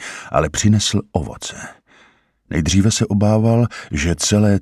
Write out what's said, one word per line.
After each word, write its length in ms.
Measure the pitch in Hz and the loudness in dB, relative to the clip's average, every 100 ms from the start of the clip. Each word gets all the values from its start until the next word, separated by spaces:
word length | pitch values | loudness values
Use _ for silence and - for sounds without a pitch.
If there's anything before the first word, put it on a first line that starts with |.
| - - - | -14 -16 -4
ale 200 | 73 78 | -2 -2
přinesl 500 | - 107 104 - 101 - | 0 2 2 2 -2 -4
ovoce. 440 | - 69 - - - - - _ _ _ _ _ _ _ | -6 -6 -10 -16 -14 -18 -20 _ _ _ _ _ _ _
Nejdříve 400 | 80 78 92 101 | -2 2 2 2
se 160 | - 110 | 0 0
obával, 600 | 101 104 110 113 117 120 - - | 2 2 2 2 2 0 -4 -8
že 240 | 76 80 82 | -4 -2 -2
celé 420 | - 104 104 101 | 0 2 4 2